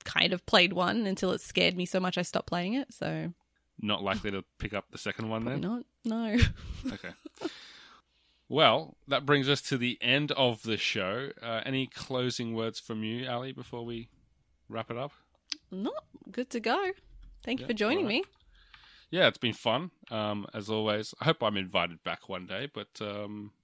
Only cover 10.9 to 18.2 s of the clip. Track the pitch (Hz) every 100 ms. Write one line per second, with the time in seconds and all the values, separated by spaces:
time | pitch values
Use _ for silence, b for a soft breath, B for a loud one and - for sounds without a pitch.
10.9 | 110 92 113 139 - 117 113 127 135 127
11.9 | - - 127 123 - 117 113 113 - -
12.9 | 110 110 120 127 120 131 131 120 123 117
13.9 | 117 113 _ _ _ _ _ - 113 -
14.9 | 120 143 - _ _ _ - _ 190 226
15.9 | 605 605 - - 214 254 240 220 320 381
16.9 | 381 - - - - - 262 - 220 214
17.9 | 349 262 240